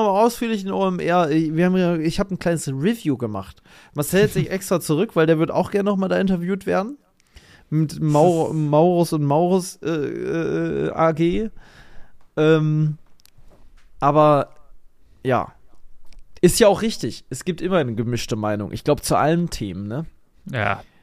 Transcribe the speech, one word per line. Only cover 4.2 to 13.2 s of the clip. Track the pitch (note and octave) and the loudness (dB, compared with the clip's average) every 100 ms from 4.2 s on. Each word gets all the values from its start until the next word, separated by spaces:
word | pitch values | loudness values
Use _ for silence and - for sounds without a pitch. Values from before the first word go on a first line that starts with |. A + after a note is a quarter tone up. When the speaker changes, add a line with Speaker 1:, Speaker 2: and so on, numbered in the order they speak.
Speaker 1:
hält | G#3 | 4
sich | F#3 - | 2 -2
Speaker 2:
<laughs> | |
Speaker 1:
extra | F#3+ - F3+ | -4 -2 -2
zurück, | - D3+ A3 E3+ | 0 0 0 2
weil | D#3+ | 4
der | D#3+ | 4
wird | D#3+ | 2
auch | D3 F#3 | 0 -2
gerne | G3+ G3 | -2 0
nochmal | G3 F#3+ | -2 0
da | F3+ | 0
interviewt | F#3+ F3+ F3 G3 F#3+ | 0 0 -2 -4 -2
werden. | F3+ G#3 D4 _ _ _ - _ - _ | -2 -2 -10 _ _ _ -20 _ -20 _
Mit | D#3 D#3 - | -2 0 -2
Mau-, | D#3 D3 E3+ E3 D3+ | 0 4 4 4 0
Speaker 2:
<laughs> | |
Speaker 1:
Maurus | D#3 D3+ D3 F3 F3 E3 | -2 2 4 4 4 0
und | D#3+ | 0
Maurus, | C#3+ D3 F3 F#3 F3+ - | 0 2 2 0 -2 -8
äh, | - | -6
äh, | D#3+ C3 A2+ B2 E3 C3+ D#3+ E3 C#3+ D3 | -4 -4 -6 -6 -4 -2 -2 -2 -2 -4
A | - E3 | 0 0
G. | D#3 E3+ G3 A3 - - - - - - - - - | 2 0 0 -4 -10 -20 -20 -18 -16 -16 -18 -10 0
Ähm, | D#3 D#3+ D#3 D3+ D#3 D3+ - - | 4 4 4 2 0 -2 -12 -20